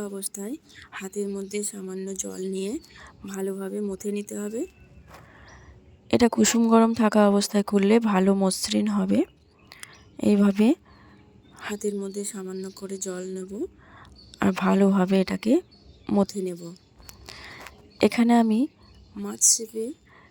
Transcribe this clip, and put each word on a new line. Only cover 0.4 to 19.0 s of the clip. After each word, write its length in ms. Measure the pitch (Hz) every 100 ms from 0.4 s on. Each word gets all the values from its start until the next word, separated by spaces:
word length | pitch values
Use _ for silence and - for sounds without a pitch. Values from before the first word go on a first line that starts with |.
| 202 302 _ - - -
হাতের 300 | 190 208 202
মধ্যে 240 | 196 196 208 208
সামান্য 360 | 202 190 185 190 190
জল 180 | 202 190 190
নিয়ে 180 | 190 196 294 - - - - 196
ভালোভাবে 460 | 196 190 196 190 208
মথে 280 | 208 190 208 208
নিতে 180 | 202 208
হবে। 180 | 208 226 359 - - - - - - - - - - - _ - -
এটা 160 | 233 233
কুসুম 280 | - 214 233 226
গরম 200 | 226 226
থাকা 260 | 233 214 214 208
অবস্থায় 360 | 202 202 208 202
করলে 220 | 202 196 233 220
ভালো 180 | 190 190 196
মসৃণ 440 | 190 - - 214 208 202
হবে। 220 | 190 208 359 _ _ _ - - - - - -
এইভাবে 480 | 214 208 202 196 220 330 _ - - - _ _ _ - -
হাতের 280 | 208 208 202
মধ্যে 220 | 196 196 202
সামান্য 320 | 202 185 190 190 190
করে 180 | 196 196 190
জল 180 | 180 185 185
নেব 160 | 185 202 349 - - - - - - -
আর 100 | 196 185
ভালোভাবে 520 | 190 190 196 196 185 190
এটাকে 320 | 185 190 214 311 - _ - - - 202
মথে 220 | 190 208 185
নেব। 160 | 170 170 185 _ _ - - - - - - - - - -
এখানে 320 | 214 - 233 233
আমি 180 | 226 220 294 _ - -